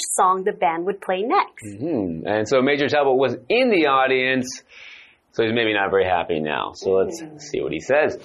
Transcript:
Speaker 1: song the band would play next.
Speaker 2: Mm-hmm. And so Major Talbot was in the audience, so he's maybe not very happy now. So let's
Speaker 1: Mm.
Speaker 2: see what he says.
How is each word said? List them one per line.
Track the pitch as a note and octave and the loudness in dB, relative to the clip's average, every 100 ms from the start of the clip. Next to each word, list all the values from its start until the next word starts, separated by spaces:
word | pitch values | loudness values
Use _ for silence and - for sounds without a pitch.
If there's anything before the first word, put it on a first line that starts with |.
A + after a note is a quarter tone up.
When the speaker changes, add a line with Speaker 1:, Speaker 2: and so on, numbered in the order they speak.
| - | -4
Speaker 1:
song | - F#3 F#3+ F#3+ | 0 2 2 -2
the | |
band | F3 F3+ E3 F3+ | -2 -2 -2 -4
would | G3 | -6
play | - F#3 | -4 -4
next. | A#3 F4+ - - G#2 | 0 -2 -2 -8 -14
Speaker 2:
Mm-hmm. | G2+ D#3 C3+ F#2 D#2+ - | -8 -4 -2 -2 -4 -2
And | G#2+ G#2+ | -2 2
so | C3 | 2
Major | C3+ C#3 C#3 | 2 2 2
Talbot | D3 C#3 B2+ | 2 4 4
was | C3 A#2+ - | 2 -2 -2
in | A#3 B3+ | 2 2
the | F#3+ D3 | 4 4
audience, | C3+ C3 C3 C3 C3 B2 - - - - - - _ _ | 4 4 2 2 0 -2 -8 -16 -20 -20 -20 -20 _ _
so | - | -2
he's | A2+ | 0
maybe | A#2 A2 | 2 2
not | G#2 G2 | 2 2
very | F#2+ F#2 | 2 2
happy | F2 E2 D#2+ | 0 0 -2
now. | D2+ C#2 G1+ | -2 -4 -6
So | - F#2+ | -6 0
let's | F#2+ F2+ - | 0 0 -4
Speaker 1:
Mm. | - - | -14 -18
Speaker 2:
see | - - | -8 -6
what | - | -4
he | D#3 | -6
says. | - C#3+ C3+ B2 | 0 0 0 -2